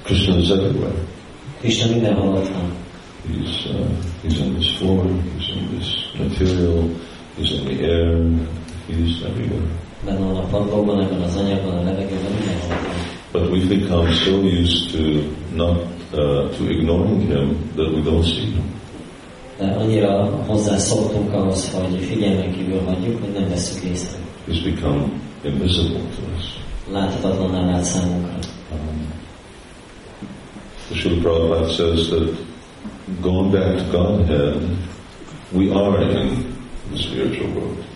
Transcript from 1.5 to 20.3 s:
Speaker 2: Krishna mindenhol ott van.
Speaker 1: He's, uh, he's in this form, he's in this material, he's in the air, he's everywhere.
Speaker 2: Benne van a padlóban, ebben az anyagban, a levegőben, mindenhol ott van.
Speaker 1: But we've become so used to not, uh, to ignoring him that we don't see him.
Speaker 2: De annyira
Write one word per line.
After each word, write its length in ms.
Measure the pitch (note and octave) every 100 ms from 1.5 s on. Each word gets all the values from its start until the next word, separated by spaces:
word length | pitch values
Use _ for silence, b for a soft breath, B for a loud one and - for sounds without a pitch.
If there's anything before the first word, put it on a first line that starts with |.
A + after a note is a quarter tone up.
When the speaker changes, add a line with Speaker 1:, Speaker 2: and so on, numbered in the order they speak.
| -
Speaker 2:
Krishna 320 | A2+ A2 A2+
mindenhol 420 | A#2 A2 G2 F#2+
ott 140 | F#2+ F#2+
van. 240 | F#2 F2 F2 - - - - -
Speaker 1:
He's, 380 | D#2+ - - -
uh, 220 | - - - - -
he's 180 | D#2+ D#2+
in 140 | - -
this 220 | - -
form, 440 | F#2+ F#2 F#2 F2+ - -
he's 120 | - -
in 220 | - -
this 120 | - - - -
material, 720 | - - F#2 F2+ F2 E2+ E2 - B B B -
he's 140 | D#2+
in 140 | D2 C2+
the 180 | C2+
air, 340 | D2 E2+ E2+ E2 E2 E2 D#2+ D#2+ - - -
he's 360 | E2 E2 E2
everywhere. 440 | F2 - A2+ D#2+ E2 E2+ - - -
Speaker 2:
Benne 140 | F#2+
van 160 | F#2+ F#2+
a 100 | F2+
padlóban, 560 | G2+ G2+ G#2 G#2 G2+
ebben 200 | F#2+ F#2
az 140 | F2 F#2
anyagban, 420 | G2 G2 F#2+ F2
a 60 |
levegőben, 480 | F2 F#2+ F#2+ F#2+ F#2+
mindenhol 380 | G#2+ G#2 F2 E2+
ott 180 | F2 F2+ E2+ E2+ B -
van. 100 | F2
Speaker 1:
But 80 | F2
we've 280 | F2+ F#2 G2
become 340 | G2 F2 E2+
so 180 | E2+ F#2+
used 600 | F#2+ F#2+ F2 E2+ - -
to 120 | D#2+ D#2 D2+ D2 - - E2
not, 220 | E2+ F2 - - -
uh, 380 | D2+ D2 C#2+ C#2 -
to 120 | -
ignoring 520 | - D#2+ E2+ G2 -
him 360 | - C#2+ C#2+ D#2 - D#2+
that 160 | D#2+
we 100 | D#2
don't 240 | D2+ E2 E2+
see 200 | - -
him. 260 | E2+ - - - - - - - - - -
Speaker 2:
De 80 | G2
annyira 800 | G#2+ A2 A2 G2+ G2 G2+